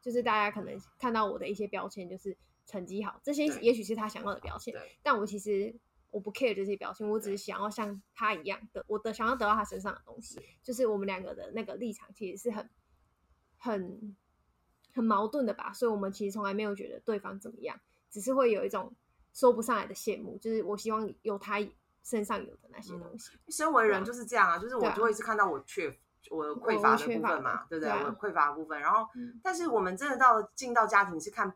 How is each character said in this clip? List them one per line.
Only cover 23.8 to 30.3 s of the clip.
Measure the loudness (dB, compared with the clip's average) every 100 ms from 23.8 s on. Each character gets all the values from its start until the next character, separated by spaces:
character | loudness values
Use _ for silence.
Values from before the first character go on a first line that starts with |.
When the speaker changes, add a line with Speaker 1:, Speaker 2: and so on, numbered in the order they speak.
| 6
Speaker 2:
人 | 4
就 | 0
是 | -6 -2
这 | 4
样 | 4
啊， | 4
Speaker 1:
对 | -2
啊。 |
Speaker 2:
就 |
是 | 0
我 | 0
就 | 4
会 | 2
一 |
直 | 2
看 | 0 2
到 | 2
我 | 2
缺， | -6 -4 -4
Speaker 1:
对 | -6
啊。 | _ _ -8
Speaker 2:
我 | -4 -4 -2
匮 | 0 4
乏 | 6 6
的 | 4
部 | 0
分 |
嘛， | 0
Speaker 1:
我， | 0
我 |
缺 |
乏 | 0 -4
的， | -4
Speaker 2:
对 | -4
不 | 0
对？ |
Speaker 1:
对 |
啊。 | 0 -2
Speaker 2:
我 | -4 -2
匮 |
乏 | 4 2
的 | 2
部 | -6
分， | -2
然 | 4
后， | 4 2 -8
Speaker 1:
嗯。 | -12 -6
Speaker 2:
但 | -4 -2
是 | 2
我 | 2
们 | 2 0
真 | -2
的 | 6
到 | 8